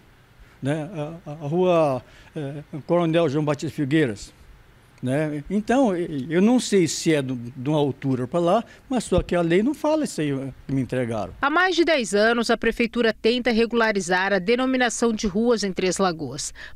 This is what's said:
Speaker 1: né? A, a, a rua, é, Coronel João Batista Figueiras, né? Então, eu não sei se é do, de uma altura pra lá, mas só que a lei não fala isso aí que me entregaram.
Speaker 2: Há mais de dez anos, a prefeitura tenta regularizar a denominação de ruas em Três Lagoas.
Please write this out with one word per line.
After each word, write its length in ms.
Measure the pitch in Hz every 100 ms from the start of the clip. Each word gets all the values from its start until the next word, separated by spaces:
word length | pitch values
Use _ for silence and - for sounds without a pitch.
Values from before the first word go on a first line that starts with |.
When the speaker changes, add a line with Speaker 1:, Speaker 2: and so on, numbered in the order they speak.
| - _ _ - - -
Speaker 1:
né? 280 | 131 156 151
A, 380 | 180 147 170 -
a, 0 |
a 160 | 147 143
rua, 560 | 170 180 170 151 127 - - - 160
é, 260 | 139 143 - 156 -
Coronel 440 | 170 170 160 165
João 160 | 143 151
Batista 280 | 143 147
Figueiras, 600 | 131 135 160 139 101 - - - - - - _ -
né? 420 | 123 139 156 147 143
Então, 440 | 196 208 247 254
eu 480 | 175 175 147 131 160
não 200 | 208 254
sei 260 | - 202 165
se 260 | - 165
é 80 | 151
do, 140 | 131 127
de 340 | 120 127 123
uma 80 | 151
altura 480 | 147 123 135 127 123
pra 140 | 175
lá, 240 | 170 214 226 - -
mas 160 | 254
só 180 | - 175
que 140 | - 175
a 60 |
lei 200 | 170 175
não 120 | 226
fala 320 | 311 302 311 269
isso 160 | -
aí 80 | 151 135 135 - -
que 80 |
me 80 | 135
entregaram. 520 | 120 127 120 113 87 -
Speaker 2:
Há 80 | 269
mais 260 | 320 370 330
de 80 |
dez 320 | 330 311 220 202
anos, 340 | 220 240 233
a 60 | 226
prefeitura 580 | 226 - 233 233 233
tenta 380 | - 226 247 240
regularizar 800 | 226 233 233 220 202 165 180 196
a 80 | 196
denominação 720 | 180 240 262 262 247 - 233
de 160 | 214 214
ruas 340 | 180 233 226
em 120 | 196
Três 240 | 180 185 170
Lagoas. 560 | 190 160 139 135 - - -